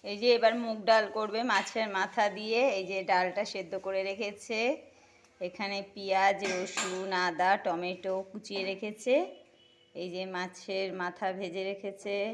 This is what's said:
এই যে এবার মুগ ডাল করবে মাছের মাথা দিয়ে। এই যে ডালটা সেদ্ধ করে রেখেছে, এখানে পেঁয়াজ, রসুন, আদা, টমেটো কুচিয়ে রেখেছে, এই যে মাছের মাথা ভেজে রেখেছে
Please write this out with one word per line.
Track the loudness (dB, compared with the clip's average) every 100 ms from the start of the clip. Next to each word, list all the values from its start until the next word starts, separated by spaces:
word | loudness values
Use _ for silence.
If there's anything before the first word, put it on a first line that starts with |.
এই | -8 0
যে | 4 6
এবার | 6 4
মুগ | -2 -2 6
ডাল | 6 6 -2
করবে | -2 -2 2
মাছের | 2 2 -2 -2 0
মাথা | -2 2 0 0
দিয়ে। | 0 2 4 2
এই | -2
যে | -4 2
ডালটা | 2 4 0 -4
সেদ্ধ | -4 -6 -6 -4
করে | -2 -2
রেখেছে, | -4 -6 -8 -6 -2 0 -2 -6 -20 -20 _ _ _
এখানে | -10 -6 -6 -4 -8
পেঁয়াজ, | -10 0 4 6 4 0
রসুন, | -2 -2 -4 -4 -4 -2 0 0
আদা, | 2 4 4
টমেটো | 2 -2 -2 -4 -4 -4 -6
কুচিয়ে | -12 -8 -4 -4
রেখেছে, | -4 -6 -6 2 4 2 -8 -20 _ _ _ _
এই | -10 -8
যে | -6 -6 -4
মাছের | -6 -8 -6 -4 -2 -4
মাথা | -6 -2 -4 -4
ভেজে | -6 -4 -6
রেখেছে | -6 -8 -8 -4 -2 -2